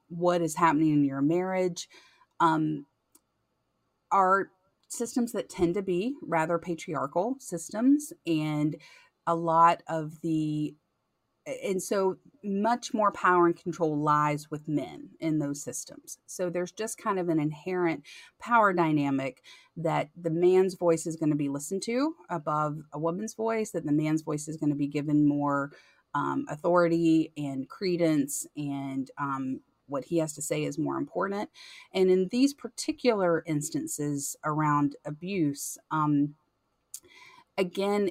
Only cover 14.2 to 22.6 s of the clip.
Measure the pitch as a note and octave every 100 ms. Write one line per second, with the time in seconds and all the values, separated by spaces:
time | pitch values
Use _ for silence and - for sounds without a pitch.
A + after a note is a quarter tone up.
14.2 | D3+ D3 - D3 D3+ D3 G2+ D2 - -
15.2 | D#3+ D#3 C#3+ C#3+ - - - - - -
16.2 | - - F3+ F3 F3+ - A3+ - A3 F#3+
17.2 | F3 D#3+ D3+ D3+ F#3 F3+ E3+ - - -
18.2 | - _ A3+ A#3 G3+ F3+ D#3+ D3+ C#3 C3+
19.2 | C3+ - - - _ E3+ D#3+ D3+ C#3+ F3
20.2 | E3+ D#3+ F3+ F#3 F#3+ E3+ F3 E3 E3+ E3
21.2 | D3+ D3 C#3+ C#3 - G3 A#3 A#3+ D4+ -
22.2 | - F3 D3+ D3+